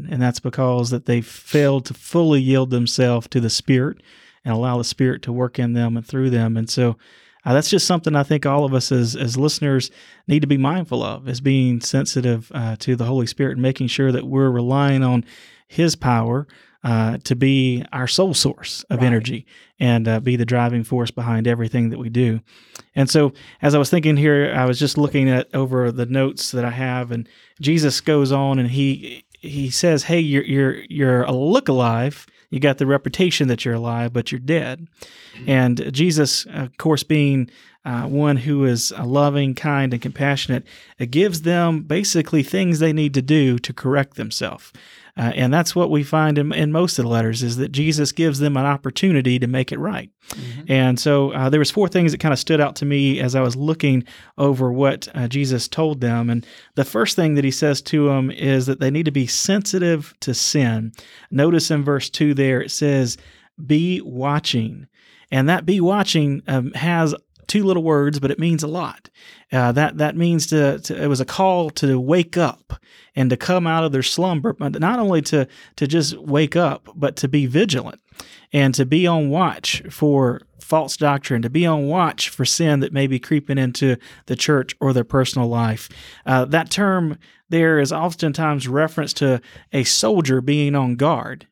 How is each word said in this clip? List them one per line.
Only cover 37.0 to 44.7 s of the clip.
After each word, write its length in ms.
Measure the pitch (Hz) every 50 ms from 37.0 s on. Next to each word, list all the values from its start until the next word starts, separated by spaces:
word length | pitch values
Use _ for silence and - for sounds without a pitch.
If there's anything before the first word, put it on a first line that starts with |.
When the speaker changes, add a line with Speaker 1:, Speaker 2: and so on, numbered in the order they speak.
| -
Speaker 1:
being, 460 | - 156 151 143 143 139 135 127 127 - - - - _ _ _
uh, 180 | 147 123 120 -
one 340 | - 135 143 147 147 143 131
who 280 | 120 151 147 143 139
is, 260 | 131 123 117 - - - -
uh, 80 | -
loving, 480 | 120 127 143 143 147 139 143 139 135 127
kind, 400 | - - 156 143 139 135 131 123
and 80 | 117
compassionate, 640 | - 127 - - 139 139 139 135 - - 131 117 - - - - - - - _
it 140 | 127 120
gives 320 | 123 151 190 208 175 160 156
them 400 | 165 175 175 175 170 165 156 151
basically 600 | 151 151 180 208 - - 170 147 - - 156 135
things 360 | - - 190 190 175 170 147
they 120 | 160 160
need 220 | 156 156 151 147 139
to 80 | 143
do 380 | 131 135 151 156 143 131 123 120
to 120 | - -
correct 440 | 127 - - 131 135 143 135 139 _
themselves. 580 | - 113 110 - - - 92 - - - -